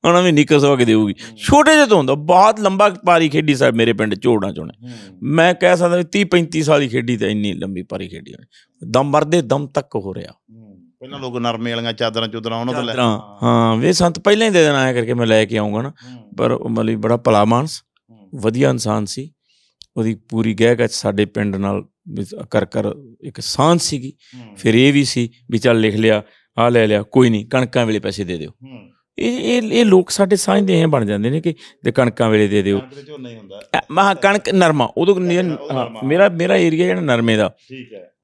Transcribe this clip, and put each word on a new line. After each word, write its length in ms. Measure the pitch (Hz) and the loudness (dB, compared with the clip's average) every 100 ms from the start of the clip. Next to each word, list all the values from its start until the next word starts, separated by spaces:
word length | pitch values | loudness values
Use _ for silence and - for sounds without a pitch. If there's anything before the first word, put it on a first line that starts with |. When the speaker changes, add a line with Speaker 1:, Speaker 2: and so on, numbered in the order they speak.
| - | 4
Speaker 1:
ਹੁਣ 160 | 175 | 2
ਵੀ 100 | 180 | 4
ਨਿੱਕਰ 280 | 147 147 151 | 2 4 4
ਸਵਾ 160 | 139 135 | 4 2
ਕੇ 100 | 120 | 4
ਦੇਊਗੀ।" 300 | 110 104 - - | 2 2 -4 -12
Speaker 2:
ਹੂੰ। 80 | - | -10
Speaker 1:
ਛੋਟੇ 380 | - 285 302 311 | 2 4 6 4
ਜਿਹੇ 100 | 277 | 6
ਤੋਂ 120 | 202 | 4
ਹੁੰਦਾ, 160 | 131 | 2
ਬਹੁਤ 460 | 147 151 180 208 220 | -2 2 4 4 4
ਲੰਬਾ 300 | 208 190 208 | -2 2 0
ਪਾਰੀ 400 | 175 - 170 160 | 0 0 2 2
ਖੇਡੀ 260 | 147 156 135 | 0 0 2
ਸਾਹਿਬ 200 | 131 113 | 0 2
ਮੇਰੇ 180 | 113 | 0
ਪਿੰਡ 220 | 107 110 101 | 0 -2 -2
ਝੋੜਾਂ 320 | 123 113 98 | 0 0 -2
'ਚ 60 | 82 | -8
ਉਹਨੇ। 280 | 80 - 123 | -14 -16 -20
Speaker 2:
ਹੂੰ। 300 | 117 101 92 | -20 -20 -12
Speaker 1:
ਮੈਂ 300 | 131 156 170 | -4 2 2
ਕਹਿ 240 | 180 180 180 | 2 2 2
ਸਕਦਾ 200 | 175 175 | 2 0
ਵੀ 60 | |
ਤੀਹ 220 | 170 202 196 | -2 -2 2
ਪੈਂਤੀ 380 | 180 165 156 | 0 0 -4
ਸਾਲ 180 | 151 147 | 0 0
ਹੀ 60 | 139 | 0
ਖੇਡੀ, 300 | 120 117 117 | -4 -4 -2
ਤੇ 140 | 101 | -2
ਇੰਨੀ 220 | 104 104 | -2 -4
ਲੰਬੀ 300 | 90 95 95 | -6 -8 -10
ਪਾਰੀ 240 | 92 95 92 | -12 -12 -12
ਖੇਡੀ 260 | 90 - | -16 -20
ਉਹਨੇ। 120 | - _ _ _ _ - | -20 _ _ _ _ -2
ਦਮ 120 | 120 | -2
ਮਰਦੇ 380 | 143 147 151 170 | 2 0 2 -2
ਦਮ 260 | 123 131 143 | 0 -4 -2
ਤੱਕ 280 | - 135 110 | -6 -6 -8
ਹੋ 180 | 98 | -8
ਰਿਹਾ। 180 | 92 - | -12 -16
Speaker 2:
ਹੂੰ। 480 | - _ 113 110 92 87 _ | -20 _ -20 -20 -20 _ _
ਪਹਿਲਾਂ 200 | 131 139 | -18 -12
ਲੋਕ 180 | 131 123 | -10 -4
ਨਰਮੇ 360 | 120 113 117 | -4 -4 -6
ਵਾਲੀਆਂ 200 | 117 117 | -6 -6
ਚਾਦਰਾਂ 340 | 113 117 110 113 | -4 -4 -4 -6
ਚੂਦਰਾਂ 300 | 113 113 113 | -8 -8 -6
ਉਹਨਾਂ 160 | 120 | -6
ਤੋਂ 100 | 147 | -6
ਲੈ 100 | 120 | -6
Speaker 1:
ਚਾਦਰਾਂ, 260 | 113 120 107 - - | -2 0 -2 -8 -4
ਹਾਂ, 340 | 120 117 117 113 | 0 2 2 0
ਵੀ 160 | 143 | 0
ਸੰਤ 260 | 180 175 165 | 2 0 0
ਪਹਿਲਾਂ 280 | - 208 226 | 0 2 2
ਹੀ 60 | |
ਦੇ 100 | 185 | 2
ਦੇਣਾ 200 | 156 139 | 2 2
ਐਂ 100 | 131 | 0
ਕਰਕੇ 200 | 123 113 | -2 -2
ਮੈਂ 140 | 120 117 | -2 2
ਲੈ 180 | 110 110 | 2 2
ਕੇ 120 | 110 | -2
ਆਊਂਗਾ 240 | 104 104 | -4 -4
ਨਾ। 80 | 135 | -8
Speaker 2:
ਹੂੰ। 460 | - - 123 110 110 | -12 -20 -20 -18 -4
Speaker 1:
ਪਰ 140 | 120 | -2
ਉਹ 180 | 123 120 | -2 -4
ਮਤਲਬ 320 | 113 110 110 | -4 -2 -2
ਬੜਾ 160 | 110 117 | -2 0
ਭਲਾ 280 | 120 107 104 | 2 2 4
ਮਾਨਸ, 380 | 120 156 - _ _ _ | 2 -2 -10 _ _ _
Speaker 2:
ਹੂੰ। 180 | 113 98 143 | -20 -20 -6
Speaker 1:
ਵਧੀਆ 340 | 107 117 139 | -4 0 0
ਇਨਸਾਨ 360 | 127 107 107 101 | 0 -4 -4 -6
ਸੀ। 260 | - 147 _ _ _ _ _ - - | -10 -14 _ _ _ _ _ -16 -6
ਉਹਦੀ 180 | 110 107 | -6 -6
ਪੂਰੀ 380 | _ 113 113 | _ -4 -4
ਗਹਿ 220 | 101 113 120 | 2 2 2
ਗਹਿ 120 | 117 | 0
'ਚ 40 | |
ਸਾਡੇ 340 | - 101 101 104 | -2 -4 -2 -2
ਪਿੰਡ 300 | - 104 95 | -2 -4 -4
ਨਾਲ 300 | 98 101 - _ - | -4 -4 -8 _ -16
ਵੀ 160 | - 98 - - | -12 -12 -12 -2
ਕਰ 140 | 117 101 | -2 -2
ਕਰ 180 | 120 104 123 135 _ | -4 -6 -8 -18 _
ਇੱਕ 180 | - - | -18 -14
ਸਾਂਝ 420 | - - 147 170 | -10 0 2 2
ਸੀਗੀ। 320 | - 147 127 - _ 127 | 0 -8 -10 -18 _ -20
Speaker 2:
ਹੂੰ। 180 | 113 104 | -20 -4
Speaker 1:
ਫਿਰ 200 | 113 113 | 2 4
ਇਹ 180 | 135 | 4
ਵੀ 100 | 143 | 4
ਸੀ 260 | 131 - 120 _ _ | 0 -2 -6 _ _
ਵੀ 60 | 113 | -2
ਚੱਲ 220 | 123 113 | 2 2
ਲਿਖ 160 | 110 104 | 2 2
ਲਿਆ, 280 | 110 107 107 _ _ - | 2 2 -2 _ _ 0
ਆਹ 140 | 120 | 2
ਲੈ 160 | 120 110 | 4 2
ਲਿਆ, 160 | 104 | 2
ਕੋਈ 260 | 101 131 123 | 2 4 4
ਨਹੀਂ, 160 | 110 104 | 4 -2
ਕਣਕਾਂ 400 | 131 123 127 117 | -2 0 -2 0
ਵੇਲੇ 140 | 107 | -2
ਪੈਸੇ 240 | 104 98 | -4 -6
ਦੇ 140 | 90 87 | -8 -8
ਦਿਓ। 120 | 76 | -10
Speaker 2:
ਹੂੰ। 400 | _ 127 123 98 _ _ - | _ -20 -20 -20 _ _ -6
Speaker 1:
ਇਹ, 220 | 233 247 | -6 -4
ਇਹ, 320 | - 240 220 | -2 -2 0
ਇਹ 140 | 226 226 | 2 4
ਲੋਕ 240 | 185 180 | 4 2
ਸਾਡੇ 260 | - 196 196 | -2 0 0
ਸਾਂਝਦੇ 460 | - 196 196 175 | 0 0 2 0
ਐਂ 60 | 165 | 2
ਬਣ 180 | 147 104 | 0 0
ਜਾਂਦੇ 240 | 104 110 | -2 -2
ਨੇ 120 | 147 | -2
ਕਿ 140 | 165 156 - _ | -4 -6 -14 _
ਤੇ 80 | 120 | -4
ਕਣਕਾਂ 380 | 113 123 - 113 | 0 0 0 2
ਵੇਲੇ 180 | 110 104 | 2 2
ਦੇ 140 | 104 | 0
ਦਿਓ। 180 | 98 98 | 0 -2
Speaker 2:
ਕਣਕ 140 | 127 | -4
ਤੇ 100 | - | -20
ਝੋਨਾ 260 | - 147 127 | -20 -18 -18
ਹੀ 80 | 113 | -20
ਹੁੰਦਾ। 220 | 101 98 | -20 -20
Speaker 1:
ਅ, 260 | - - - | -6 -6 -4
ਮੈਂ 120 | 156 | 0
ਕਿਹਾ 100 | 196 | 0
ਕਣਕ 360 | 190 196 202 - | 2 0 0 0
ਨਰਮਾ, 400 | 196 175 151 117 - | 2 2 2 -2 -2
ਉਦੋਂ 220 | 175 190 | 0 0
ਨਹੀਂ, 200 | 180 175 | 0 -2
Speaker 2:
ਅੱਛਾ, 140 | 180 | -2
ਉਦੋਂ 220 | 147 143 135 | -6 -6 -6
Speaker 1:
ਹਾਂ, 100 | 117 | -6
Speaker 2:
ਨਰਮਾ। 140 | 113 | -8
Speaker 1:
ਮੇਰਾ, 260 | 131 165 202 | -2 2 2
ਮੇਰਾ 260 | 170 180 190 | 2 -2 0
ਏਰੀਆ 300 | 170 160 180 | 0 0 -2
ਜਿਹੜਾ 160 | 185 | -2
ਨਰਮੇ 360 | 160 120 117 110 | 0 0 2 2
ਦਾ। 180 | 98 _ _ | 0 _ _
Speaker 2:
ਠੀਕ 240 | 131 120 | -20 -18
ਹੈ। 180 | 104 87 _ | -20 -20 _